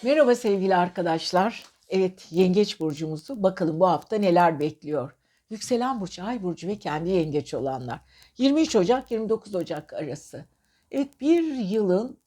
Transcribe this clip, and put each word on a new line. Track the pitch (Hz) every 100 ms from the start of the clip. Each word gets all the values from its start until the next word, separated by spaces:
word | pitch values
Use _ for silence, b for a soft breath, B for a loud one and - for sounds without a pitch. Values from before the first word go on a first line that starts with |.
Merhaba | 233 302 262
sevgili | 240 220 196 190 180
arkadaşlar. | 175 185 170 160 - 180 202 233 - _ _
Evet, | 190 185 185 -
Yengeç | 165 185 185 208 -
burcumuzu | 160 147 160 156 - 262
bakalım | 190 190 170 160
bu | 185
hafta | 156 - 214
neler | 196 170 175 147
bekliyor. | 151 151 147 151 120 _ _ _ _
Yükselen | 214 - 240 247 254
burç, | 180 -
ay | 190 247
burcu | 180 165 170
ve | 208
kendi | 175 151 170
yengeç | 190 156 147 135
olanlar. | 135 131 127 123 117 b b b -
Yirmi | 262 294
üç | 311 226
Ocak, | 180 254 262
yirmi | 226 220
dokuz | 220 202
Ocak | 196 170 151 -
arası. | - 151 147 - 127 147 _ _ _ _
Evet, | 269 277 _
bir | 277 339 320
yılın | 262 190 220 202 185 254 -